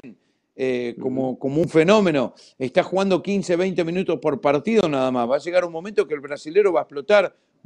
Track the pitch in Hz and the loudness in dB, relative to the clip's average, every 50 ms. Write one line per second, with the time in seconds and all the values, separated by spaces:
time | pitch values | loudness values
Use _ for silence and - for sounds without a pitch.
0 | - 123 101 _ _ _ _ _ _ _ - - 131 131 127 123 120 120 120 - | -6 -12 -20 _ _ _ _ _ _ _ -8 -4 -2 -2 -2 -2 -4 -6 -8 -6
1 | - 131 127 135 131 131 123 - - 135 139 156 175 143 - 160 156 185 214 220 | -6 -4 -2 -2 -2 -4 -4 -4 -4 -2 0 0 0 2 2 2 4 6 4 4
2 | 196 175 151 135 120 98 - - - - _ - 131 123 - 185 170 - 180 190 | 4 2 2 0 -2 -2 -6 -14 -20 -18 _ -6 -6 0 0 0 0 0 0 0
3 | 196 196 185 160 - 190 202 196 - - 175 165 185 190 175 185 170 165 175 185 | 2 2 0 0 0 -2 -2 -2 0 0 0 0 0 -2 -2 -2 -2 -2 -2 -4
4 | 190 - 165 - - 156 143 117 - 147 143 147 143 214 226 214 185 160 143 135 | -2 -2 -4 -2 -2 -2 -2 0 0 0 0 0 0 2 2 2 2 2 0 0
5 | 131 131 127 123 117 117 139 147 139 175 175 180 180 170 165 160 175 214 202 208 | 0 0 0 0 0 0 -2 -2 -2 0 0 0 0 0 -6 -10 -10 -4 -2 -2
6 | 185 139 156 139 135 139 143 135 - 156 165 202 208 196 170 151 131 - 139 143 | -2 -2 -4 -8 -8 -10 -10 -10 -8 0 2 2 4 4 2 0 -2 -4 -10 -8
7 | 135 - 208 202 180 156 _ _ _ _ _ _ - | 0 4 4 4 4 2 _ _ _ _ _ _ 0